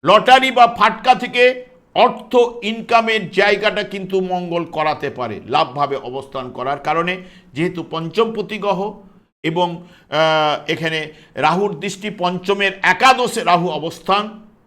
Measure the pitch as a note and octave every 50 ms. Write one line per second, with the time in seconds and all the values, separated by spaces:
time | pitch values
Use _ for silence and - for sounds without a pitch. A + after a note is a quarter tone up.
0 | - D3+ F#3+ G#3+ G3+ B3+ B3+ C4 C4 C4 A#3 B3 A#3+ A#3 A#3 - G#3 - A3 -
1 | - - F#3+ - A#3+ - - B3 B3 B3+ B3+ - - - - _ _ _ _ E3+
2 | G#3+ B3 A3 - - - - B3 A#3+ A#3+ A#3 - F#3+ G#3 A3+ A3+ F#3+ - A#3 A3+
3 | A3+ A3 A3 A3 F#3+ D3 - F#3+ G3+ G#3 G#3 G3 G#3 G#3 F#3+ G#3 G3+ F#3+ F#3 G3+
4 | F#3+ F#3 F#3+ F#3+ F#3 F3+ F3+ F3+ F3+ F3 E3 E3+ E3+ C#3+ - D3+ D#3 D#3 D3 -
5 | D3+ C#3 A2 B2 B2 A2+ G#2 F2+ - G#2 B2 D3+ D#3+ D3 B2+ C#3+ C#3+ C3+ C#3 B2
6 | - B2 B2+ C3+ C3+ - - C3+ B2+ B2 A#2+ B2 B2 C3+ C#3+ - - D3+ D3+ E3
7 | E3+ F3 F#3 F#3 F#3 - - - _ _ - C3 E3 F3+ F3 F3 D#3+ - D#3+ D#3+
8 | E3 E3 - G#3 A3+ A3+ A3 G#3+ G3+ - G#3+ G#3 G3 G3+ F#3+ F3 G3 G#3+ G#3+ -
9 | - - _ _ _ _ _ _ - D#3 E3 F3 F3+ E3+ E3+ E3+ - - - _
10 | _ _ C#3 D3+ D#3+ D#3+ D#3 D#3 D3+ D3+ D3 - - - D#3+ D#3+ E3 D#3+ D#3+ D#3
11 | D3+ - - - - _ _ - C#3+ D3+ E3 F#3 G3+ G3+ F3 D3 F3+ G3+ G3 F#3+
12 | G#3 G#3+ - - F3 F3+ F3+ F3+ F#3 G3 G3 G3 G3+ G3 F#3+ - - F3 F#3 F3+
13 | B3 C4 C4 B3 B3 A3+ - A3+ - E3+ F3+ E3+ E3+ F3+ D#3 D3 D3+ E3 D#3+ -
14 | - - F#3+ G3+ G#3 G#3+ - - - - _ _ _